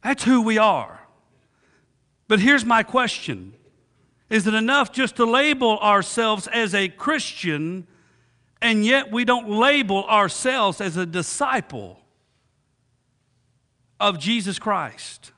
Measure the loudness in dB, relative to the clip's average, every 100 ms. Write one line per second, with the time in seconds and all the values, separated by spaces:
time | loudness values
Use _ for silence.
0 | -4 -2 2 4 4 4 4 2 -4 -14
1 | -20 _ _ _ _ _ _ _ _ _
2 | _ _ _ 2 4 4 4 0 2 0
3 | -2 -4 -8 -10 -10 -20 _ _ _ _
4 | _ _ _ -2 0 0 2 2 0 0
5 | -2 0 2 4 2 2 2 2 4 2
6 | 2 -2 0 0 -2 -2 -2 -2 -4 -4
7 | -2 -2 -4 -8 -6 -4 -4 -8 -12 _
8 | _ _ _ _ _ _ 0 2 2 2
9 | 0 -4 0 0 0 0 2 2 0 -2
10 | 2 2 2 0 -2 0 0 -2 -6 -4
11 | -6 -4 -6 -4 -2 -2 -4 -12 -14 -18
12 | _ _ _ _ _ _ _ _ _ _
13 | _ _ _ _ _ _ _ _ _ _
14 | -2 -2 -2 -2 -4 -6 -4 -4 -4 -10
15 | -20 -20 -20